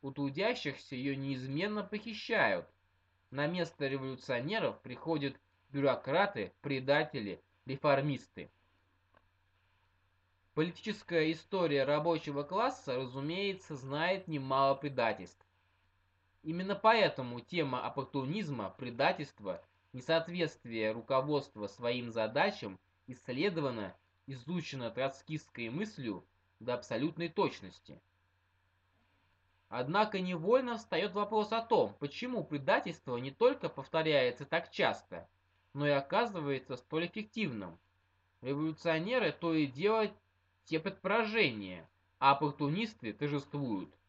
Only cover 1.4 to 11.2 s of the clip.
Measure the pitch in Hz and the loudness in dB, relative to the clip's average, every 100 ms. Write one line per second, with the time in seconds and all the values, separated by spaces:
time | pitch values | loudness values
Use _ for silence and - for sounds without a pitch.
1.4 | 131 139 202 214 208 214 233 214 - 220 | -4 -2 -2 -2 -4 -8 -8 -12 -2 2
2.4 | 123 92 80 _ _ _ _ _ _ 135 | 4 2 -2 _ _ _ _ _ _ -2
3.4 | 147 180 165 - 139 139 131 131 - 123 | 0 0 -2 -2 -2 -2 -4 -8 -2 -2
4.4 | 139 220 165 - - 123 160 156 139 - | 0 0 -2 -4 -12 -10 -2 0 0 -6
5.4 | _ _ _ 139 139 120 - 156 196 - | _ _ _ 0 2 2 2 2 2 0
6.4 | 95 _ 143 135 131 147 156 135 104 85 | -6 _ -4 -4 2 2 2 -4 -6 -8
7.4 | _ _ - 135 151 135 147 135 - - | _ _ -10 0 4 4 2 -2 -6 -16
8.4 | 76 _ _ _ _ _ _ _ _ _ | -16 _ _ _ _ _ _ _ _ _
9.4 | _ _ _ _ _ _ _ _ _ _ | _ _ _ _ _ _ _ _ _ _
10.4 | _ - 170 170 220 202 - 165 | _ -2 -2 -2 -8 -8 -2 2